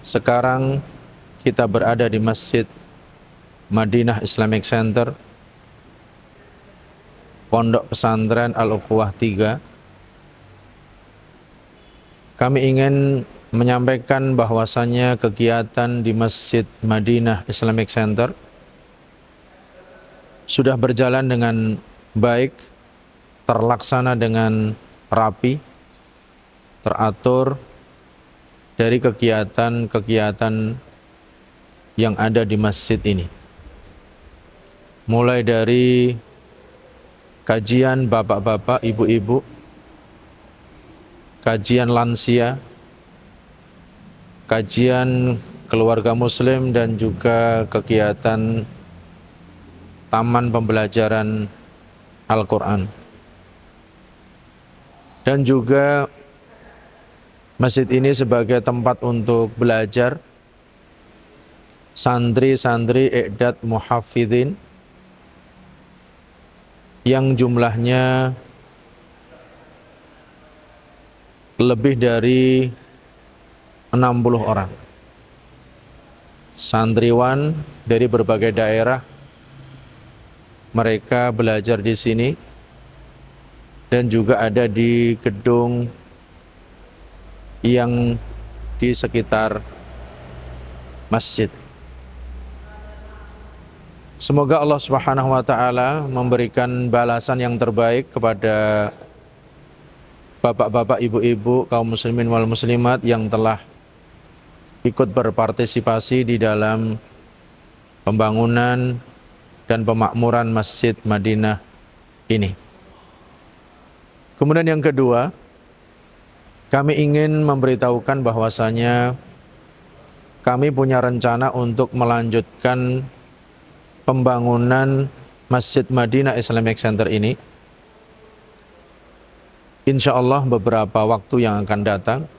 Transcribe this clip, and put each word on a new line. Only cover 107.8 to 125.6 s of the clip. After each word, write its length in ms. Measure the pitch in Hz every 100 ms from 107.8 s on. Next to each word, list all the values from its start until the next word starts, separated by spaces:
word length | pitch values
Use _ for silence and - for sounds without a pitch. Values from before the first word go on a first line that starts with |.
| _ _ -
pembangunan 960 | 107 107 110 117 117 123 123 123 123 - - - - - - -
dan 160 | 113
pemakmuran 720 | 110 113 113 113 117 117 113
Masjid 400 | 113 107 - 120 107
Madinah 560 | 107 104 101 107 107 107 - - - - - - -
ini. 240 | 113 98 95 - - - - - - - - - - - - - - - _ - -
Kemudian 320 | 143 160 160
yang 160 | 156 156
kedua, 480 | 135 127 120 143 - - - - _ _ _ - - - - - - -
kami 280 | 135 143 147
ingin 440 | 147 147 156 156 151
memberitahukan 800 | 135 131 123 127 120 - 135 120
bahwasanya 920 | 113 110 - 113 117 117 120 120 127 - - - - - - - - - - - -
kami 260 | - 123 147
punya 300 | 131 135 127
rencana 540 | 123 123 120 117 131
untuk 400 | 123 120 117 127 123
melanjutkan 1080 | 120 120 117 113 - - 127 127 123 127 131 - - - - - - - - -
pembangunan 1040 | - 131 127 123 120 120 120 131 135 135 135 - - - -
Masjid 360 | 123